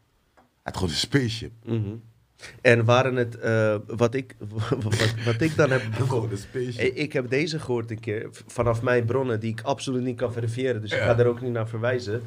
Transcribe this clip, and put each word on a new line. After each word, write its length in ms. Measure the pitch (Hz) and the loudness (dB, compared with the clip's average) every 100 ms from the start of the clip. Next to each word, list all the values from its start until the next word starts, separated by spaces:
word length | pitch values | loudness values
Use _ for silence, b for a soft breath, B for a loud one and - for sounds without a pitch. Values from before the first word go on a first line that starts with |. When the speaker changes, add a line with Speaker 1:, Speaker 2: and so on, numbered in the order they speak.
| _ _ _ _ | _ _ _ _
Speaker 1:
Hij 100 | _ _ | _ _
had 100 | - - | -10 -4
gewoon 140 | 90 | -2
een 60 | 76 | -2
spaceship. 560 | - 143 120 113 73 - 117 | 0 0 0 -4 -8 -10 -4
Speaker 2:
Mhm. 300 | 113 101 117 - _ _ _ B B | -2 -2 -6 -12 _ _ _ B B
En 240 | 127 120 113 | 4 6 6
waren 300 | 123 131 127 | 4 4 0
het, 220 | 120 117 | -2 -2
eh, 360 | 120 113 107 107 110 | 0 2 2 0 -4
wat 260 | 113 117 | 0 0
ik, 220 | 135 120 - 107 110 | 0 -6 -12 -10 -6
<laughs> 260 | 110 127 | -2 -2
wat, 300 | 107 107 110 113 113 | 0 0 0 0 -2
wat 160 | 113 | 0
ik 140 | 160 160 | 0 2
dan 140 | 143 | 2
heb 120 | 127 113 | 2 0
Speaker 1:
<laughs> 140 | 107 135 | -2 0
Gewoon 240 | 123 110 | 0 -2
een 60 | 101 | -6
spaceship. 420 | - 135 123 110 | -8 -6 -6 -2
Speaker 2:
Ik, 160 | 127 127 | -2 0
ik 180 | 147 | -2
heb 160 | 139 123 | -2 0
deze 300 | 131 156 156 | 0 0 -4
gehoord 320 | - 120 113 | -2 -2 -2
een 80 | 110 | -6
keer 280 | - 107 110 | -4 -4 -6
v-, 100 | - - | -12 -8
vanaf 340 | - 117 113 | -2 0 2
mijn 240 | 123 123 113 | 4 4 4
bronnen, 340 | 127 131 107 | 0 0 -2
die 120 | 113 | -2
ik 100 | 110 | -4
absoluut 420 | 139 135 - 127 | -2 -2 -2 -2
niet 140 | 127 120 | -2 -2
kan 160 | 120 | -4
verifiëren, 480 | 120 113 117 131 110 | -2 -4 0 0 -2
dus 100 | 107 | -2
ik 80 | 131 | 2
Speaker 1:
Ja. 60 | 113 | 4
Speaker 2:
ga 120 | 117 | 6
er 60 | 123 | 4
ook 140 | 120 | 2
niet 100 | 127 | -2
naar 160 | 117 110 | -2 -4
verwijzen 540 | 113 120 127 101 120 | -2 -2 -2 -2 -6